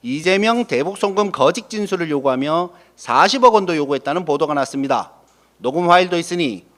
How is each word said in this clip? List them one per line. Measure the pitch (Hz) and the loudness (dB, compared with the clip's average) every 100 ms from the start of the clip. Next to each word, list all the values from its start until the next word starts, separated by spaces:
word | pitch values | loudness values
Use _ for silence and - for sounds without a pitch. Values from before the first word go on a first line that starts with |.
이재명 | 120 139 165 196 220 233 240 | -6 -4 0 2 2 0 0
대북 | 123 156 196 | -2 -2 -2
송금 | 202 190 208 | -2 0 -2
거짓 | - 139 175 214 | 2 2 2 -8
진술을 | 214 208 185 165 | -8 -6 -4 -4
요구하며 | 147 135 127 139 160 175 - _ | -2 -2 -2 -2 -2 -4 -10 _
사십억 | _ - 123 185 262 247 | _ 0 4 4 6 4
원도 | 220 185 | 4 2
요구했다는 | 160 143 139 139 156 165 | -2 -2 -4 -2 -6 -2
보도가 | 143 151 | -2 -2
났습니다. | 143 131 139 135 123 95 _ _ _ _ _ | -2 -4 -4 -2 -2 -4 _ _ _ _ _
녹음 | 123 147 175 | -4 -2 4
파일도 | 175 185 175 | 4 4 -2
있으니 | 170 175 151 98 _ | -4 -4 -4 -4 _